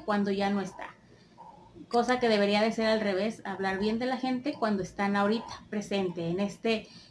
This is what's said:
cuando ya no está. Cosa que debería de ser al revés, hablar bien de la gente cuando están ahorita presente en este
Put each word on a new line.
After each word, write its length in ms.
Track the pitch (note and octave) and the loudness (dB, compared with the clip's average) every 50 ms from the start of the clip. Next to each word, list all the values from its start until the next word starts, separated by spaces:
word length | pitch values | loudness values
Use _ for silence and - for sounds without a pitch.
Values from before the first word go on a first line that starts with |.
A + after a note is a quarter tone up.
| - | -2
cuando 260 | - G#3 G3+ G3 G3+ | 0 2 2 2 2
ya 200 | G3 G3 G3 G3+ | 2 2 2 2
no 100 | G3+ G3+ | 2 0
está. 340 | F#3+ F3+ - - - - - - - - - - - - - - - - - - - - - - - - | -2 -4 -8 -12 -14 -14 -16 -18 -20 -20 -20 -20 -20 -20 -20 -20 -20 -20 -20 -20 -20 -20 -20 -20 -6 0
Cosa 300 | - A#3+ A3 A#3 B3+ B3 | 2 2 2 2 2 2
que 100 | B3 A3+ | 4 4
debería 320 | G#3+ G3+ G3+ G3+ G#3 G#3 | 4 4 4 4 4 4
de 120 | G#3+ A3+ | 2 2
ser 140 | G#3+ A#3 A3 | 2 2 2
al 140 | A3 A3 G#3+ | 2 2 2
revés, 400 | G#3 G3+ F#3+ F#3 G3+ A3+ A3 - - | 2 0 0 0 0 -2 -4 -6 -8
hablar 320 | G3+ F#3+ F#3+ G3 F#3+ F#3+ F#3+ | -8 -6 -2 -2 -2 0 0
bien 200 | G#3 G#3+ A3+ A3+ | 0 0 0 0
de 80 | B3 | 0
la 120 | B3+ C4 B3+ | -2 -2 -2
gente 340 | - C4 B3+ B3 - D4 - - | -2 -2 -2 -2 -2 -4 -2 0
cuando 240 | A#3 G#3+ G#3 F#3+ | 0 0 2 0
están 340 | F3+ - - - G3+ G3+ G3+ | -2 -4 -4 -2 0 2 2
ahorita 480 | G3+ G3+ G3+ A3+ A#3 - - - - - - | 2 4 2 2 0 -2 -6 -14 -16 -12 -8
presente 580 | G#3+ G#3 G#3 - G#3 G3 F#3+ F3+ E3 F3 E3+ E3+ | -6 -6 -4 -2 -2 0 0 -2 -2 -4 -4 -2
en 120 | F3 G3 | -2 -2
este 460 | G3+ G3 - - - A3+ A3+ G#3 - - - - - - | -2 -4 -4 -4 -2 0 0 -2 -4 -8 -18 -20 -20 -12